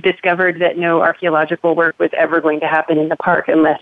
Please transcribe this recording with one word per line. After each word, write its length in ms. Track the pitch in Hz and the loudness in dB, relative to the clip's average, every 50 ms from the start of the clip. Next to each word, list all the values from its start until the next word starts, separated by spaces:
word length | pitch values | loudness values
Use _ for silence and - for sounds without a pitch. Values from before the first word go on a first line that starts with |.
discovered 580 | 170 190 175 - - 185 175 170 185 180 170 165 | -2 -2 -2 -2 -2 -2 0 0 0 0 0 0
that 180 | 180 170 170 | 0 -2 0
no 240 | 175 175 170 165 165 | -2 0 0 2 2
archaeological 760 | - 165 160 - 180 175 156 151 156 156 175 - - 170 160 | 2 0 0 -2 -2 0 0 0 0 -2 -2 -2 0 0 2
work 220 | 165 170 160 - | 2 0 0 0
was 140 | - 170 160 - | -2 -2 -2 0
ever 240 | - 165 160 165 165 | 0 0 0 0 0
going 200 | 151 160 151 151 | 0 0 -2 -2
to 80 | 160 | -2
happen 320 | 151 160 156 156 - 160 151 | -2 0 0 0 0 0 0
in 100 | 156 160 | 0 -2
the 60 | 165 | -4
park 320 | - - 185 175 180 - | -4 -2 0 0 0 0
unless 340 | - - 160 156 156 147 - | 0 2 2 2 2 0 -2